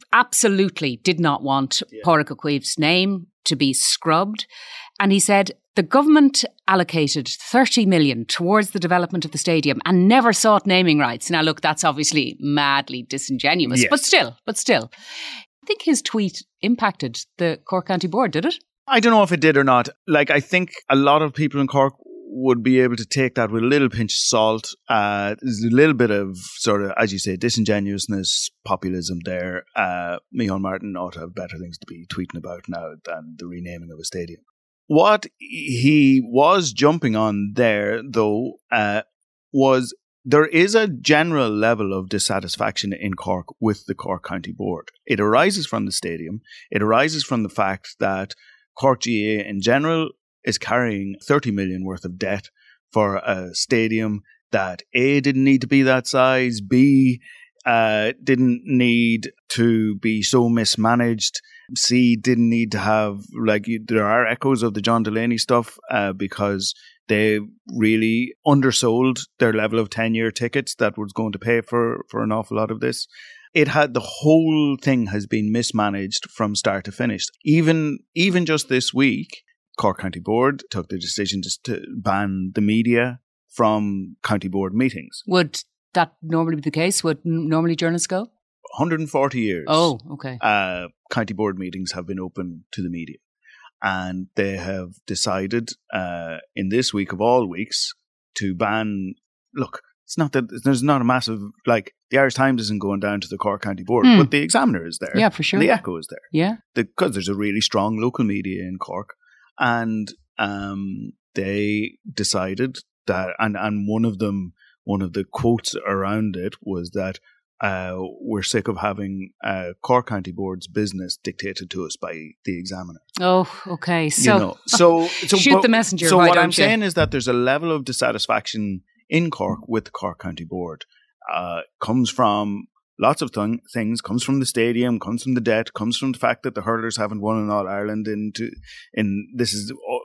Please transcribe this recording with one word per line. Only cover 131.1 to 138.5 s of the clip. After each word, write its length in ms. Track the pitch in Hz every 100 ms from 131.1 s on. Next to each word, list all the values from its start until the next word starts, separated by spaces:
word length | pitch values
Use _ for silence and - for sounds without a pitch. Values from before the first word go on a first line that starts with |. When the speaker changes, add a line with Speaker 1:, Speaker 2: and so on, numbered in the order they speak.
| _ -
Speaker 2:
Uh, 280 | 85 90 85 78 _
comes 300 | - 123 117
from 560 | - 117 104 104 101 - _ _ _
lots 240 | 117 143
of 80 | 131
th-, 300 | - 104 117 _
things, 280 | 123 110 117
comes 240 | - 120
from 160 | - 135
the 60 | 127
stadium, 520 | - 117 120 123 113
comes 240 | 95 117
from 120 | 131
the 60 | 123
debt, 320 | 117 110 113
comes 240 | - 110 120
from 140 | 135
the 60 | 120
fact 240 | 117 117
that 120 | 135 113
the 60 |
hurlers 340 | 101 113 113 113
haven't 240 | 104 107
won 160 | 104 110
an 120 | 107
All-Ireland 580 | 104 95 101 104 107 107
in, 240 | 107 107
to, 160 | 104 113